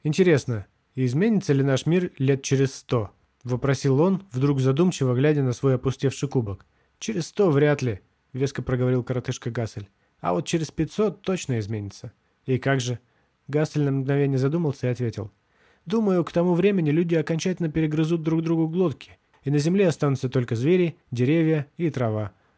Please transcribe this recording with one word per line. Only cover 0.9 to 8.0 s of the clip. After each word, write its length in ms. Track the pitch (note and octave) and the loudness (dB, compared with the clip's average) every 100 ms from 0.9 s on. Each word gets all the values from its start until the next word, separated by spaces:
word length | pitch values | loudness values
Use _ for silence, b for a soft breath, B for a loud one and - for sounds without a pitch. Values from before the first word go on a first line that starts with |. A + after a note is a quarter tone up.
| - | -2
изменится 560 | B2+ C3 A3 G3+ - | 0 2 2 2 2
ли 80 | C#3 | 2
наш 240 | C#3 C3 D3+ | 2 0 2
мир 260 | F3+ F3+ - | 0 0 -2
лет 240 | C3+ C3+ | 0 0
через 320 | - C3+ C3+ | 0 0 0
сто?» — 380 | - - B2 G2+ - _ _ | -2 -4 -4 -4 -10 _ _
вопросил 560 | B2 B2 C3 C3+ C#3 C3 | -6 -4 -2 0 2 2
он, 240 | F3+ F#3+ - | 2 0 -4
вдруг 300 | B2+ C#3+ C#3 | -2 0 2
задумчиво 520 | C3 C3+ F#3 - C3 | 2 2 2 2 0
глядя 300 | B2 D3+ D3 | 2 2 2
на 80 | C3 | 0
свой 240 | A#2 C3+ B2+ | 0 0 2
опустевший 540 | C3+ - C3+ - C#3 | 0 -2 -2 -2 -2
кубок. 360 | C3+ G#2+ F#2 _ _ _ _ | -2 -4 -6 _ _ _ _
«Через 280 | - G#3 D3+ | -6 -6 -4
сто 220 | - G3 | 0 2
вряд 320 | C#3+ D3 C#3+ | 4 4 2
ли», — 180 | B2+ G2+ | -2 -6